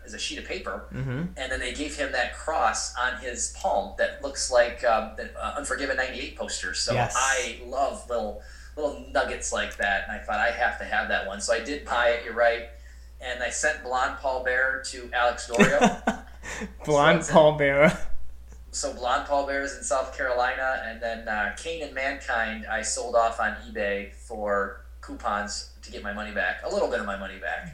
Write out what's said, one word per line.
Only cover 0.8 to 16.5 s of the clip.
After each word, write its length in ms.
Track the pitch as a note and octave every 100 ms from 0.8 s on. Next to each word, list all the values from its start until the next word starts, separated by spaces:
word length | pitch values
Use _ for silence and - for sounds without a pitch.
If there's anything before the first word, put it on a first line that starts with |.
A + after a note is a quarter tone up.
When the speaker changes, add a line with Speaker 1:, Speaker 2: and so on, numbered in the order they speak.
| -
Speaker 2:
Mm-hmm. 300 | - C3+ B2+ F3 -
Speaker 1:
and 160 | B2+
then 80 | B2+
they 140 | B2+
gave 240 | B2+ C#3+ -
him 160 | C3+
that 200 | B2+ A#2
cross 640 | - - D3 A2+ - - B2+
on 220 | B2+ B2+
his 340 | B2+ - - -
palm 340 | F#3+ - - -
that 260 | F#3+ -
looks 260 | F3+ - -
like, 360 | B2 A#2 - A#2+
um, 260 | A2 A2 -
the, 120 | A2+ -
uh, 180 | G#2+ C#3+
Unforgiven 400 | C#3 C3 C#3 B2+
ninety-eight 400 | B2+ A#2+ C#3 -
poster. 360 | A2 - -
So 200 | - -
Speaker 2:
Yes. 200 | A#2+ A#2 -
Speaker 1:
I 420 | C3+ C3 A#2+ A#2 B2
love 440 | C3 C#3 - -
little, 320 | A#2+ G#2+ G#2 - - - -
little 280 | D3 B2 -
nuggets 400 | C#3+ A#2+ A#2 -
like 240 | A2 G#2 -
that, 280 | G2+ G2 -
and 60 | G#2
I 60 |
thought, 160 | - G#2+
"I 120 | A#2
have 280 | A#2 A#2+ -
to 60 | G2
have 240 | G#2+ G2+
that 180 | G2+ F#2+
one." 140 | G2+
So 120 | A#2
I 60 | A#2
did 240 | A2+ C#3+ -
buy 260 | B2 A#2+
it, 120 | A#2 A#2
you're 80 |
right, 360 | A2+ A#2 A#2 A2+ - - - - -
and 220 | C3 B2
I 60 | A#2+
sent 340 | - D3+ -
Blonde 340 | B2 B2+ C3+ C#3
Paul 220 | C3+ C3 B2+
Bearer 360 | B2+ C3 C3 -
to 220 | B2+ B2
Alex 340 | B2 A#2+ A#2 -
Dorio. 720 | A#2 G3+ C#3+ A#3+ - - - - -
Speaker 2:
<laughs> 400 | -